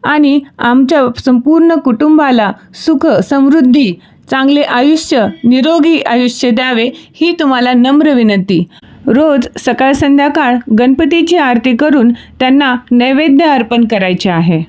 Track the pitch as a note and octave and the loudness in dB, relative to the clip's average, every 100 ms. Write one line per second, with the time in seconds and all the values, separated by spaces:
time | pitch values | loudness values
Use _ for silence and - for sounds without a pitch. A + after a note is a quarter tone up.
0 | - D4+ C#4+ C#4+ C#4+ - A#3+ B3 C4 D#4 | -2 0 0 0 -4 -6 0 0 2 0
1 | B3 A#3+ - B3 B3 D#4+ E4 E4 D4+ A3 | -2 -4 -2 0 2 2 2 2 -2 -2
2 | D4+ D#4 C#4 B3 G3+ - _ - - D4+ | 2 2 2 0 -2 -6 _ -8 -4 0
3 | D#4+ A3 - C#4 C#4 D#4+ B3+ B3+ A3+ E3+ | 0 0 0 0 2 2 2 2 0 -4
4 | _ _ - C4 C4+ C#4+ C#4+ A#3+ C#4 D#4 | _ _ -6 -2 0 0 0 0 0 0
5 | - C#4 G#3 D#4+ A#3 B3+ C4 E4 D#4 D#4 | -2 -2 -2 -2 0 0 2 0 0 -2
6 | - A#3+ B3 A#3+ B3+ A#3 B3+ A#3+ A#3+ - | -2 -2 -2 -2 -2 -2 -2 -2 -4 -8
7 | - - E4 F4 D4 B3+ B3 B3+ B3 C#4+ | -20 -4 -4 -2 -2 0 0 0 2 2
8 | D#4 C4 A3 G3+ F#3+ F3 E3+ - - - | 2 2 0 0 -2 -4 -4 -12 -20 -10
9 | - A#3 D#4 C#4 A#3+ - - A#3+ C4 C#4 | -2 0 2 0 -4 -6 -6 -2 0 0
10 | D4 C#4+ C#4+ D4+ C4+ B3 - G#3+ B3 C4 | 2 2 2 0 -2 -2 -2 0 2 2
11 | D#4+ E4+ E4+ F4 C#4 A#3+ B3+ A#3 D4+ D4 | 0 0 0 0 0 0 -2 0 0 2
12 | A#3 A#3+ - - C4 C4+ C#4 B3 - A#3+ | 2 -2 -10 -6 0 2 0 -2 -2 0
13 | B3 C4+ D#4+ C#4 D#4+ C4+ A3+ A#3+ A3+ A3 | 2 0 2 2 2 0 0 -2 0 0
14 | F#3 F3+ G3+ E3+ E3+ E3 | -2 -2 -2 0 0 -2